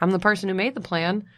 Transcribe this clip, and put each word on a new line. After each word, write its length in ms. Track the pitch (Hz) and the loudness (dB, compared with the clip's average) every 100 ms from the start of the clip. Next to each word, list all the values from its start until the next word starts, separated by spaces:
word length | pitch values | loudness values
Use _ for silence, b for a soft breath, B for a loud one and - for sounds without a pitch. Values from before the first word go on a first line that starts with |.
I'm 100 | 175 | 2
the 80 | 185 | 2
person 280 | 208 202 196 | 2 0 0
who 40 | |
made 200 | 185 226 | 0 -2
the 60 | 262 | -4
plan, 420 | - 170 170 202 208 | -4 -2 0 -2 -6